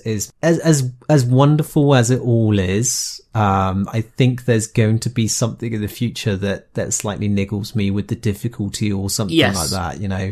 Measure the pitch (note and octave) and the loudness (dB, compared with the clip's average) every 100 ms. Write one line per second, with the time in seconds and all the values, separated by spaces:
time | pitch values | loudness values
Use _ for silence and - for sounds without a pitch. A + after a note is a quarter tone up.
0 | A2+ G#2+ - _ D#3+ E3 E3 D3+ B2+ - | -6 -4 -6 _ 0 2 4 2 2 -6
1 | - D3+ B2 B2+ C#3+ D3+ D3 D#3 C#3+ C3+ | 2 2 4 4 6 4 2 2 4 4
2 | A2+ B2+ B2 A#2 A2 G2+ F#2 G2 B2 - | 4 0 2 2 4 2 2 0 0 -2
3 | - - - A2 G#2 G2 F#2+ F#2+ G2 A2 | -6 -10 -8 0 2 2 2 0 -2 -2
4 | A2 - B2+ B2 - A2+ A2 - A2 A2 | -6 2 2 2 0 0 0 0 2 2
5 | A#2 A#2+ A2 - A2+ - A2+ A2 G#2 - | 0 -2 -2 0 -2 -2 -6 -4 -6 -4
6 | A#2 - A2+ F#2+ G2 F#2 - - F#2+ - | -6 -4 -4 -2 -2 -4 -6 -6 -4 -4
7 | G#2+ G2 G#2 G2+ G2 G2+ G2 A2 G2 G2 | -4 -4 -2 0 -2 -4 -6 -2 -2 -2
8 | G2 A2 A2 G2+ A#2+ - G2+ - G#2+ G2 | -4 -4 -4 -4 -6 -6 -6 -4 -2 -2
9 | G2 - G2+ D#3+ G2+ F#2+ D#2 F#2+ E2+ C#2+ | -4 -4 -2 2 2 0 -4 -4 -4 -6
10 | G2+ F#2+ F#2+ | -6 -4 -4